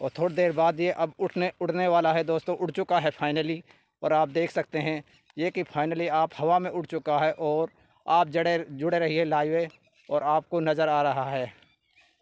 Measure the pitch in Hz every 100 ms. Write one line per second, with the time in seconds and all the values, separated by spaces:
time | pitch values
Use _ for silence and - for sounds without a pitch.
0 | 135 - 175 156 175 156 165 160 175 156
1 | 165 - 190 185 180 - 170 170 180 170
2 | 165 165 156 160 - 175 175 190 190 175
3 | 151 - 147 151 156 165 - _ _ _
4 | 156 156 151 156 165 - 147 156 151 156
5 | - _ _ - 175 190 170 147 156 165
6 | 170 156 165 - 156 180 180 175 151 160
7 | 156 147 156 - 156 151 160 _ _ _
8 | - 170 160 160 165 170 147 139 165 170
9 | 165 156 160 151 151 165 160 - _ _
10 | - 147 143 156 151 170 160 156 156 147
11 | 143 135 135 135 120 - _ _ _ _
12 | _ _